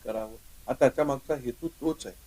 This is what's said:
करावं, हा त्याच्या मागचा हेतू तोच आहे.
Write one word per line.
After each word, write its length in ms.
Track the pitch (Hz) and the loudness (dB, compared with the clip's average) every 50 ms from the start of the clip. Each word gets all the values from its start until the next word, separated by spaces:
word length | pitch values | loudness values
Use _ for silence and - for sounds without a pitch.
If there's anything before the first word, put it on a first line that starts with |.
| - | -8
करावं, 320 | 110 110 110 110 110 113 - - - - - - | -6 -6 -4 -6 -6 -10 -16 -18 -20 -20 -10 -6
हा 60 | 123 | -6
त्याच्या 320 | 131 - 147 127 - 151 147 | 4 6 6 6 6 4 2
मागचा 300 | 143 139 131 - - 151 | 2 0 -2 -2 -2 -4
हेतू 340 | 135 123 123 - - 165 165 | -2 -2 -6 -6 -6 -8 -8
तोच 380 | - - 147 160 156 - - | -8 -4 -4 -4 -4 -4 -8
आहे. 100 | 95 - - - | -12 -14 -14 -20